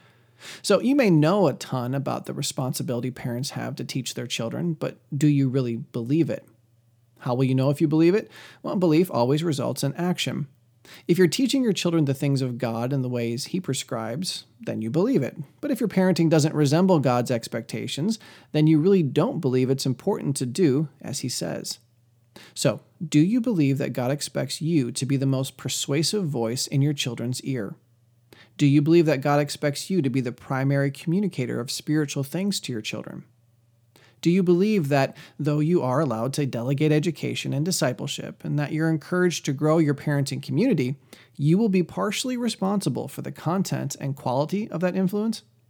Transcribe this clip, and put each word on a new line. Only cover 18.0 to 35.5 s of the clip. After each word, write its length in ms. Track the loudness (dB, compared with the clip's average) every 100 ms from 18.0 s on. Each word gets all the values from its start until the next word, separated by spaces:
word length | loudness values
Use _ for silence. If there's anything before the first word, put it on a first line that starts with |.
| -4 -4 -8 -20 -4
then 140 | 4 6
you 120 | 6
really 240 | 6 4
don't 380 | 4 2 0 0
believe 280 | 0 2 2
it's 160 | 0
important 500 | -2 -2 -2 -2 -2 -4
to 100 | -4
do 420 | 2 2 2 0 -6
as 180 | -10 -8
he 80 | -6
says. 520 | -6 -6 -6 -8 -12 _ _ _ _ _ -20 -18
So, 280 | -2 -2 -2 _ -12 0
do 120 | 2
you 220 | 4 2
believe 380 | 0 2 2 2
that 160 | -2
God 160 | -4 -2
expects 500 | -4 -4 -6 -6 -4
you 320 | 0 0 0
to 140 | -2 -2
be 100 | 0
the 80 |
most 320 | 0 0 -4 -8
persuasive 680 | -8 -6 -2 0 0 -2 -2
voice 400 | -2 -2 -2 -2
in 160 | 0
your 100 | 2
children's 500 | 0 -4 -6 -6 -6
ear? 340 | -6 -6 -6 -10 _ _ _ _ _ -20 -12 2
Do 80 | 4
you 160 | 6
believe 240 | 6 6 6
that 160 | 2
God 180 | 2 2
expects 480 | 0 -2 -4 -4 -2
you 140 | 0
to 80 | 0
be 100 | 0
the 120 | -4
primary 580 | -6 -6 -2 2 2 0
communicator 680 | -2 -2 0 0 -2 -4 -4
of 120 | -6
spiritual 520 | -8 -2 -2 0 -4
things 380 | -4 -4 -4 -4
to 120 | -6
your 100 | -8
children? 420 | -8 -10 -10 -14 -18 _ _ _ _ _ _ _ _ -2
Do 100 | 2
you 120 | 4
believe 460 | 4 4 4 2 2
that, 280 | 2 2 -2 -16 -4
though 220 | -2